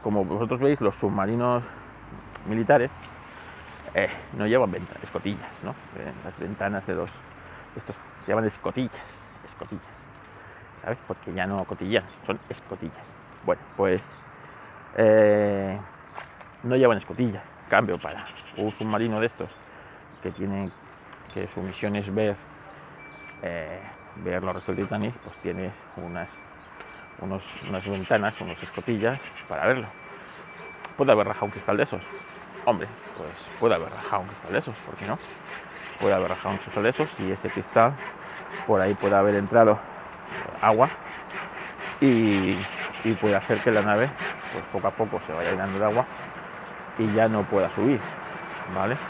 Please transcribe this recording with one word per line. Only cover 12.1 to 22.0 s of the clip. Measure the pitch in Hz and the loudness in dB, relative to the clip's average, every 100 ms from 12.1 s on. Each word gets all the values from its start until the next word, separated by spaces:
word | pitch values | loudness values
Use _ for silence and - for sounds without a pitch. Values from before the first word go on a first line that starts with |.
| - - | -14 -6
son | 95 - | -6 -6
escotillas. | - - 92 82 - - - - - - | -12 -10 -10 -10 -12 -18 -20 -20 -8 -2
Bueno, | 90 - - | -2 -2 2
pues, | 98 92 - - - - - - - - - - | 4 4 0 -18 -20 -20 -20 -20 -20 -20 -10 4
eh, | 110 107 104 104 101 101 98 101 98 - - - - - - - | 8 10 8 8 4 2 -2 -4 -10 -18 -18 -16 -16 -18 -20 -8
no | 120 127 | 0 6
llevan | 127 104 | 8 6
escotillas. | - 87 123 101 - - | 0 0 0 0 -10 -20
En | - | 4
cambio, | 98 110 85 | 4 4 0
para | 80 - - - - - | -4 -8 -12 -16 -14 -2
un | 104 | -2
submarino | - 107 107 113 107 | -2 -2 2 2 2
de | 117 | 0
estos | - 90 - - - - - - - | 0 -10 -10 -20 -20 -20 -20 -20 -10
que | 92 | -10
tienen, | 87 98 98 95 - - - - - - | -4 -4 -2 -4 -8 -20 -20 -20 -20 -12
que | - 92 | -8 -6
su | - | -6
misión | 95 92 104 | -8 -4 -2
es | 104 | -2